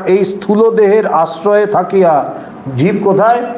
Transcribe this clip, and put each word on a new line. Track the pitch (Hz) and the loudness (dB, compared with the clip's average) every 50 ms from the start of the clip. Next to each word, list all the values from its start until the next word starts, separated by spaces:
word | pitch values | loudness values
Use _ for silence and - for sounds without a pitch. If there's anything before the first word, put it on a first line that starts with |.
| 190 | 0
এই | 180 185 202 190 | 0 0 0 0
স্থূল | 185 196 190 - - 208 208 226 226 226 | -2 -4 -4 -2 0 2 2 2 2 2
দেহের | 220 208 196 208 220 208 | 2 2 4 4 2 2
আশ্রয়ে | - 147 160 165 160 - - - 202 208 208 208 | 0 0 0 -2 -2 -4 -4 -2 0 2 2 2
থাকিয়া। | 196 202 180 185 180 196 190 185 170 156 139 123 - - - - - - - - 135 131 | 0 0 -2 -2 0 0 2 2 4 2 0 -2 -4 -8 -12 -14 -16 -18 -14 -12 -8 -4
জীব | 123 147 190 196 196 202 | -2 0 0 0 0 0
কোথায়? | 196 185 - 208 226 240 240 240 - - | 0 2 2 2 2 2 0 -2 -6 -8